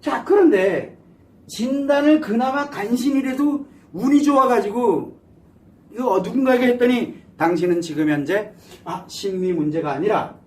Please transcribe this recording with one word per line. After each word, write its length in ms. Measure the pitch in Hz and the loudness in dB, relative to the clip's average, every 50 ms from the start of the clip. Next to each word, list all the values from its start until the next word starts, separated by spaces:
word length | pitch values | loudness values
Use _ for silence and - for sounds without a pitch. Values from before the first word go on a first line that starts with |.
자, 220 | - 311 254 240 - | -4 -4 -6 -6 0
그런데 720 | - 349 415 381 311 214 190 185 196 180 143 - - - - - - - _ - _ _ _ - - | 2 4 6 6 6 6 4 2 2 0 -2 -6 -8 -16 -20 -20 -20 -20 _ -20 _ _ _ -20 -18
진단을 720 | - - 220 254 269 277 277 277 285 285 285 302 311 302 | -8 -6 -4 -4 -2 -4 0 0 0 2 4 4 4 4
그나마 480 | - 196 214 233 254 269 262 285 285 - | 2 0 -2 0 0 0 -2 -2 -4 -6
간신히라도 960 | - - 202 214 240 - 233 285 269 269 - 262 254 269 285 294 285 285 - - - - _ _ - | -6 -8 -4 -2 -2 0 0 0 0 0 0 -2 -2 0 0 0 0 -2 -6 -10 -18 -20 _ _ -10
운이 300 | 170 214 269 285 294 294 | -4 0 2 4 4 4
좋아가지고 960 | 294 285 262 262 240 247 220 196 208 202 240 247 220 175 143 123 - - - _ _ _ _ _ _ _ _ _ - - _ _ _ - | 4 4 4 4 4 4 2 0 -2 -4 -2 0 0 0 0 -2 -8 -14 -20 _ _ _ _ _ _ _ _ _ -20 -20 _ _ _ -10
이거, 180 | 220 254 247 190 | -6 -2 0 0
어, 60 | 185 | 0
누군가에게 460 | 180 - - 254 269 262 254 247 254 254 | -2 -2 -2 0 2 2 2 2 2 2
했더니 480 | 240 247 247 247 254 240 202 156 - - - - - - | 2 2 2 2 2 0 -2 -6 -8 -16 -20 -20 -8 -4
"당신은 440 | 156 165 180 165 170 180 175 170 | -2 0 0 0 0 0 0 -2
지금 280 | 170 - 151 147 156 151 | -2 -6 -4 -2 0 0
현재, 420 | 151 143 139 139 185 208 208 - - - - - - - - | 0 -2 -2 -2 -2 -2 -2 -4 -14 -20 -20 -20 -20 -20 -12
아, 200 | 170 175 180 175 - | -12 -12 -12 -12 -14
심리 460 | - - - 196 190 185 185 185 180 | -16 -10 -8 -6 -4 -4 -2 -2 -2
문제가 380 | 160 151 151 151 165 160 147 | -2 -2 -2 -2 -4 -4 -4
아니라 480 | 139 135 165 214 214 175 - - - - _ | -4 -2 -2 0 0 -2 -2 -6 -12 -20 _